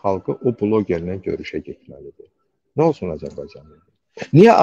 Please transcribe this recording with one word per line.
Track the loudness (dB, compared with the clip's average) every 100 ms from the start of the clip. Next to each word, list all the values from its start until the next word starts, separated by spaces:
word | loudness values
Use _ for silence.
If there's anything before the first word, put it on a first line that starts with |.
xalqı | -4 -4 -4 -4
o | -4 -2
blogerlə | 0 0 0 -4 -4 -8 -8
görüşə | -8 -8 -12 -12
getməlidir? | -16 -20 -20 -20 -20 -20 _ _ _ _ -2
Nə | 0
olsun | -2 -6 -8
Azərbaycanlı? | -10 -14 -16 -18 -20 -20 _ _ _ -16 2 6
Niyə | 8 8